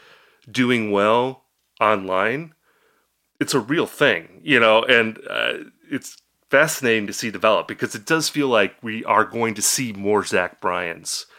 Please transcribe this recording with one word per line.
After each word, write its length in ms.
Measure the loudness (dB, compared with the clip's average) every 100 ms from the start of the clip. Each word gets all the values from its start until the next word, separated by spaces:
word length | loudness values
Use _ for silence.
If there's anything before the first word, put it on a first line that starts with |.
| -20 -20 _ _ -10
doing 400 | -2 0 0 0
well 520 | 2 2 2 0 -6 _ _ _ 0
online, 760 | 2 2 0 -2 0 -4 -8 _ _ _ _ _ _ _ _ -8
it's 140 | -2
a 60 | -2
real 260 | -2 -4 -4
thing, 560 | 0 0 0 -6 -14
you 160 | 2 4
know, 240 | 6 4
and, 360 | 4 4 4 -4 -8
uh, 240 | -4 -4 -6 -12 _ -12
it's 280 | -12 -12 -20 _ _ 0
fascinating 580 | 2 2 0 0 0 -2
to 60 |
see 180 | -8 -8
develop 380 | 0 2 2 0
because 260 | -6 -8 -8
it 100 | -2
does 220 | -2 -2
feel 220 | -2 2
like 260 | 2 2 -2
we 240 | -10 -8 0
are 180 | 2
going 300 | 2 -2 -4
to 80 | -2
see 320 | -2 -2 -6
more 320 | -4 0 0 2
Zach 340 | -2 -2 -4
Bryans 640 | -6 -4 -6 -10 -10 -10 -12